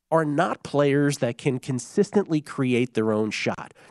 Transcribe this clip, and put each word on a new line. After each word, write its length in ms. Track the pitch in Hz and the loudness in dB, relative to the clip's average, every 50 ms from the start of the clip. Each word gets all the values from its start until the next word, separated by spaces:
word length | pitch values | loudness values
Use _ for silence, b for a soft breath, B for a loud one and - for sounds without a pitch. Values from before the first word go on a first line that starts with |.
| _ - | _ 0
are 140 | 156 165 160 | 0 2 2
not 400 | 147 143 151 180 214 - - - | 2 0 0 0 0 -2 -6 -8
players 540 | - - 143 143 143 139 143 143 143 139 | -4 0 2 2 4 4 4 2 2 2
that 200 | - 131 120 120 | 0 -2 -4 -4
can 220 | - - 151 127 127 | -2 -2 -2 -2 -2
consistently 800 | - - 131 123 - - - 202 202 - - 208 190 - 165 151 | -4 -4 -6 -6 -6 -4 0 0 0 2 2 0 0 0 -2 -2
create 540 | 143 - - - 135 127 123 117 127 123 - | -4 -4 -4 -2 0 2 2 2 0 0 0
their 180 | 110 110 110 | -2 0 0
own 200 | 107 107 110 107 | 2 0 0 -2
shot. 420 | - - - 117 98 - 69 - - B B B | -2 -4 -4 -4 -4 -6 -8 -16 -18 B B B